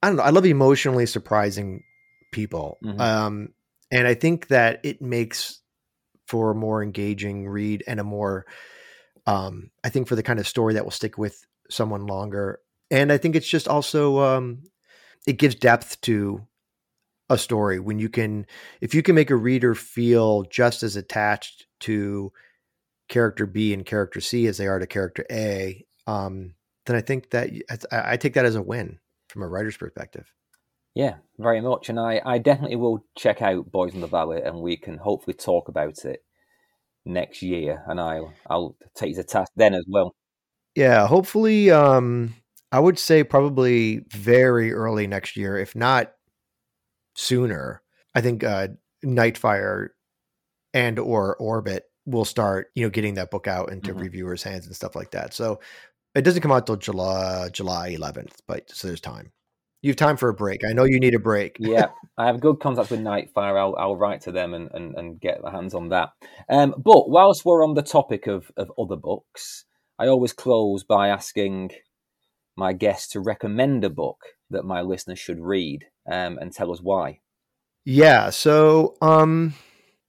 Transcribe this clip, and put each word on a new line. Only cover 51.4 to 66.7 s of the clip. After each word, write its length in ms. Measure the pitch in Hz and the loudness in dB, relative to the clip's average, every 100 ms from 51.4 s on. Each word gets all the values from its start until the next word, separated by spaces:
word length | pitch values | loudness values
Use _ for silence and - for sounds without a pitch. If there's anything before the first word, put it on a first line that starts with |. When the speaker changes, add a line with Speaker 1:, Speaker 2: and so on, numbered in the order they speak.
| 110 113 101 95 - _ - | -4 -4 -4 -8 -10 _ -6
Speaker 1:
will 180 | 120 | -2
start, 440 | 107 - 104 95 - | -2 0 0 -2 -6
you 100 | - | -4
know, 60 | 113 | -2
getting 240 | 110 104 | -2 -4
that 160 | 98 90 | -6 -8
book 160 | 101 101 | -8 -6
out 240 | 92 92 | -6 -6
into 200 | 95 98 | -10 -12
Speaker 2:
Mm-hmm. 80 | 92 | -10
Speaker 1:
reviewers' 420 | 95 90 90 90 | -10 -10 -10 -10
hands 240 | 98 95 87 | -10 -12 -14
and 80 | |
stuff 220 | 92 90 87 | -14 -12 -12
like 140 | 90 | -12
that. 240 | - - | -12 -12
So 260 | - 113 104 - - - _ _ | -6 -6 -6 -12 -20 -20 _ _
it 80 | 143 | 0
doesn't 180 | 139 175 | 2 2
come 100 | 156 | 2
out 140 | 131 113 | 2 2
till 100 | 104 | -4
July, 720 | - 95 92 95 95 92 90 | -6 -4 -4 -2 -4 -6 -8
July 360 | 92 95 90 90 | -8 -6 -6 -8
eleventh, 520 | 82 76 69 - - - | -8 -10 -12 -16 -20 -12
but 240 | 76 - | -12 -12
so 180 | - 95 | -14 -12
there's 120 | 85 | -10
time. 320 | - 55 - _ _ _ _ _ | -12 -16 -20 _ _ _ _ _
You 80 | 143 | -4
have 60 | 131 | 2
time 200 | 151 139 | 2 4
for 120 | 123 | 0
a 60 | |
break. 300 | 101 101 98 | 0 -4 -2
I 80 | 104 | -2
know 120 | 113 | 4
you 140 | 135 131 | 4 6
need 160 | 127 | 4
a 40 | 117 | 4
break. 360 | 107 104 101 - | 2 0 -2 -6
<laughs> 40 | |
Speaker 2:
Yeah, 280 | 110 113 107 - - - | 0 2 2 -2 -16 -2
I 100 | 117 | 0
have 140 | 120 | 2
good 180 | 147 147 | 2 2
contacts 300 | 143 123 110 | 0 -2 -2
with 100 | 113 | -4
Nightfire. 580 | 110 101 - - 101 98 | -4 -4 -4 -4 0 0
I'll, 180 | 98 - | 0 -2
I'll 200 | 98 92 | -4 0
write 260 | 101 98 | -2 -2
to 100 | - | -6
them 220 | 90 87 | -6 -6
and, 160 | 85 85 | -8 -12
and, 220 | - 85 - | -12 -12 -12
and 240 | 85 82 | -14 -8
get 220 | 87 - | -6 -6
the 80 | 87 | -8
hands 240 | 95 92 | -10 -8
on 160 | 90 85 | -8 -2
that. 200 | 90 78 _ - - - | -2 -2 _ -20 -20 0
Um, 260 | 139 139 | 2 4